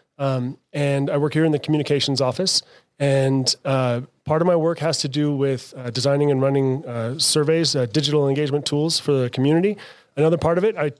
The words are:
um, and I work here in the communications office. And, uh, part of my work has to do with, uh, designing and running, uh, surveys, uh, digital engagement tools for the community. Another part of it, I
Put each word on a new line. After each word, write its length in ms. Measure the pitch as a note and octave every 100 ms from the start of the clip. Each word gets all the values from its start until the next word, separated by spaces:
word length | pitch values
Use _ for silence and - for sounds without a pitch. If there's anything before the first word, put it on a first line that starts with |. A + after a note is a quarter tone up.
| _ -
um, 400 | C#3 C3 B2 - _
and 380 | D3 C#3+ C#3 C#3
I 80 | C#3+
work 160 | D3
here 100 | D3+
in 80 | D#3+
the 80 | D3
communications 600 | - D3+ C#3+ C#3+ - C3+
office. 400 | B2+ B2+ F#3 - - - _ -
And, 560 | C#3+ C#3 C3+ C3+ B2+ - C#3
uh, 360 | C3+ B2+ A#2+ C3+ _ -
part 180 | D#3
of 40 | F3
my 80 | E3+
work 220 | E3 E3+
has 220 | E3 D3
to 80 | C#3+
do 280 | C#3+ D3 C#3
with, 380 | C#3 B2+ - -
uh, 140 | B2
designing 400 | A#2 C#3 C#3+ D3
and 100 | C3
running, 460 | C3+ C#3 C3+ C3 B2+
uh, 320 | A#2+ A2+ C3
surveys, 580 | - D#3 D3 E3 D#3+ C#3
uh, 120 | A#2+
digital 420 | D3+ D3 D3 C#3
engagement 380 | C#3 D3 D3 C#3
tools 320 | D3 D#3+ -
for 140 | -
the 160 | C#3 B2
community. 460 | - C3+ E3 G3 G#3 - - _ -
Another 220 | D#3 E3
part 220 | D#3+ F3
of 40 |
it, 140 | G#3+ F3+
I 120 | D3